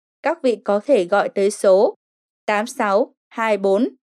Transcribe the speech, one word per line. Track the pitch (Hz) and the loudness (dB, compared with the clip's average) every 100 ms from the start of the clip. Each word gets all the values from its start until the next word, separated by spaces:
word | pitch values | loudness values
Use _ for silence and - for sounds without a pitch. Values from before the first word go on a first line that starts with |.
| _ _ | _ _
các | - 330 | -6 -4
vị | - 214 | -2 -2
có | - 202 208 | -2 -4 2
thể | 262 175 | 0 2
gọi | 202 - | -2 -2
tới | - 196 | -2 -2
số | - 208 190 233 - _ _ _ _ - | 0 2 4 2 -2 _ _ _ _ -6
tám | 208 240 | -4 -4
sáu | - 214 196 294 _ _ | -4 -2 0 -2 _ _
hai | - 226 208 | -6 -2 0
bốn | 196 190 302 - _ | 0 0 0 -4 _